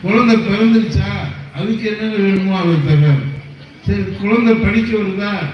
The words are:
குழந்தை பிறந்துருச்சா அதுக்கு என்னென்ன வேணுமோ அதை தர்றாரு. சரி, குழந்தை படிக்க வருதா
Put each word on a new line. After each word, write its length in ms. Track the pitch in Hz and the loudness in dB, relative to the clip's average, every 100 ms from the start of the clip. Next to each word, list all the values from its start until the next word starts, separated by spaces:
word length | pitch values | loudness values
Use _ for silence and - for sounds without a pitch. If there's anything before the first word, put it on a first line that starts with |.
குழந்தை 320 | 180 226 240 226 196 | 2 2 4 2 2
பிறந்துருச்சா 640 | 202 226 226 208 - 196 196 143 - - 139 | 2 4 4 2 0 -2 -4 -8 -10 -14 -8
அதுக்கு 260 | 196 220 220 | -4 -4 -4
என்னென்ன 240 | 214 220 214 | -4 -4 0
வேணுமோ 320 | 196 190 190 185 | 0 0 0 0
அதை 120 | 170 160 139 | 2 2 2
தர்றாரு. 360 | 147 147 139 131 - - - - - - | 4 4 2 0 -10 -14 -20 -20 -10 -4
சரி, 160 | 202 190 196 | -4 -4 -4
குழந்தை 320 | 202 233 226 220 | 0 2 2 2
படிக்க 260 | 202 226 226 214 | 2 0 0 -2
வருதா 320 | 196 190 202 196 151 | -2 -4 -4 -4 -6